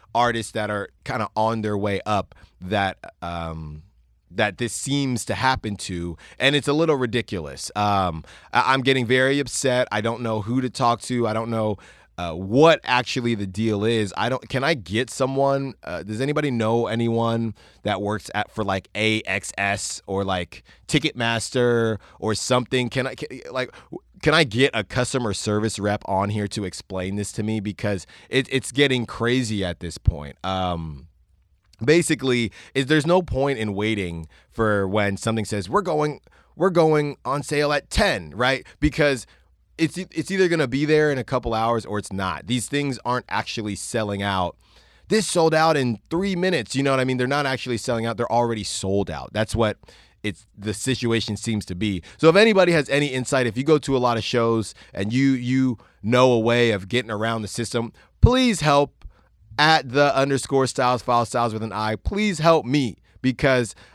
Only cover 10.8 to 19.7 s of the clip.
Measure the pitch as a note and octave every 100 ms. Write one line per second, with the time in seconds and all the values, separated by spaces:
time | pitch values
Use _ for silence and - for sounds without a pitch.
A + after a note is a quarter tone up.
10.8 | B2 A#2 - B2 A2+ A2 A2+ A2+ G#2+ G2+
11.8 | - - _ - F2 E2 F#2+ B2 D#3+ D#3
12.8 | - B2 B2 C3 A#2+ A2 G2 F#2 A2+ G2+
13.8 | A2 A2+ G2+ - A2+ B2+ - C3 C#3 D3+
14.8 | E2 G#2+ B2 - C3 C3+ C#3 C#3 C3+ -
15.8 | - E2+ F#2+ G#2+ C#3 D3+ D3 A#2+ A2 A#2
16.8 | G#2+ A#2 A#2 A2+ A2+ A2+ A2+ - - _
17.8 | - G2 G2+ G#2 - G#2 - - G2 F#2+
18.8 | - G#2 A2 A2 F#2+ F#2+ - - G2